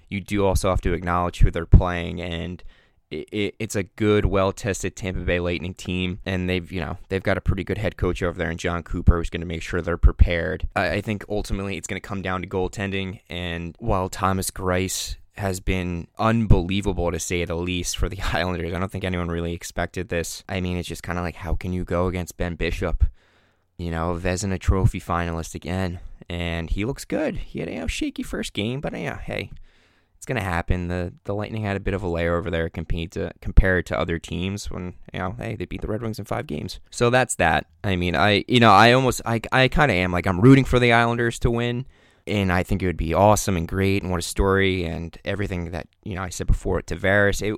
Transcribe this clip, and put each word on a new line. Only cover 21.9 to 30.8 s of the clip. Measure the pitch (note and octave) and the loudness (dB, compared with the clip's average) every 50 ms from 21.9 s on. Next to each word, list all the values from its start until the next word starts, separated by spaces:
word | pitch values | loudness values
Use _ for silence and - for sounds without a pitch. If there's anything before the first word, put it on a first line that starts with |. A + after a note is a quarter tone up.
| F2 F2 F2+ | 0 0 0
against | F#2 F2 F2+ E2+ - - | 0 -2 -4 -6 -6 -6
Ben | - F2+ F2 E2 | -6 -6 -4 -4
Bishop? | - E2 E2 - - F2+ E2+ - - - - - _ _ _ _ _ _ _ _ _ _ _ _ | -4 -4 -2 -2 -2 -2 -2 2 2 2 2 0 _ _ _ _ _ _ _ _ _ _ _ _
You | - F2 E2+ | -8 -6 -4
know, | E2 E2 E2 F2 F2 E2+ | -2 -2 -2 -2 -2 -2
Vezina | F2 F2+ F2+ F2 G#2 F#2+ F#2 F2 | 0 -2 -2 0 -2 -2 -4 -2
Trophy | - - F#2+ F#2+ F#2 - - F2+ | 0 2 2 4 4 2 0 0
finalist | - - F2 E2+ E2+ E2+ E2 E2 D#2+ - - | -4 -4 -2 -2 -2 -2 -4 -6 -6 -8 -10
again, | F2+ - D2+ F2+ F#2+ F#2+ F2 F2 F2 - - - - - - | -10 -6 -4 -4 -2 -2 -4 -6 -8 -12 -14 -16 -16 -14 -10
and | F2 E2+ E2+ E2+ E2 E2+ E2 D#2+ | -8 -6 -4 -4 -4 -4 -2 -2
he | - G2 G#2 | -2 -2 -2
looks | B2 C3+ - - | -4 -4 -6 -6
good. | - - - D#4+ B3 F#3 | -4 -4 -2 -2 -2 -4
He | B2 - - - - | -6 -8 -8 -8 -8
had | - - | -8 -8
a, | - | -8
you | - | -8
know, | - | -6
shaky | A#3 - - D#4 C#4+ - - B3 | -6 -4 -4 -4 -6 -6 -8 -10
first | - - - - - - | -8 -6 -8 -8 -6 -4
game, | G#2 G2+ A2+ B2+ C#3+ | -4 -4 -4 -4 -4
but, | E3 D#3+ - | -6 -8 -8
you | - - C#3+ | -6 -8 -8
know, | - | -8
hey, | - - - G#2+ G2+ - - - - - - _ _ _ _ _ _ _ _ _ | -8 -8 -8 -8 -10 -10 -12 -18 -18 -20 -20 _ _ _ _ _ _ _ _ _
it's | - - | -16 -10
gonna | - C3 A2 | -6 -6 -4
happen. | G2 F#2+ E2+ E2+ F2 - F#2 F2+ | -4 -2 -4 -2 0 0 0 0